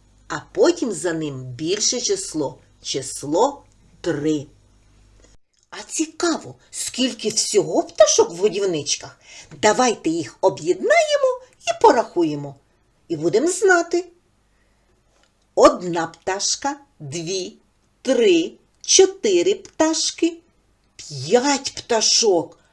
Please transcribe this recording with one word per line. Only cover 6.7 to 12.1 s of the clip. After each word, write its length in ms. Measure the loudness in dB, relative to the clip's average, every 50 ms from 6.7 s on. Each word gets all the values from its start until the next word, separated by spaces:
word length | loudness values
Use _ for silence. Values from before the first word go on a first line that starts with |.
скільки 580 | -12 -10 -10 -8 -4 -4 -4 -4 -4 -4 -6 -4
всього 540 | -4 -2 -4 0 0 0 0 0 0 -2 -2
пташок 480 | 0 4 4 4 6 6 4 2 2
в 40 | 0
годівничках? 840 | -2 -2 -2 0 -2 -2 -2 -2 -4 -4 -4 -6 -6 -8 -12 -20 _ _ -20 -20 -20 -20 -20 -6 0
Давайте 480 | 0 2 2 4 2 0 0 -2 -2 -4
їх 280 | -4 -4 -4 -8 -6 _
об'єднаємо 1000 | 0 0 0 0 -2 -2 -2 -2 0 2 2 2 2 2 0 0 0 0 -2 -4 -10 -18 _ _
і 220 | -8 -8 0 4
порахуємо. 760 | 4 4 6 4 0 -2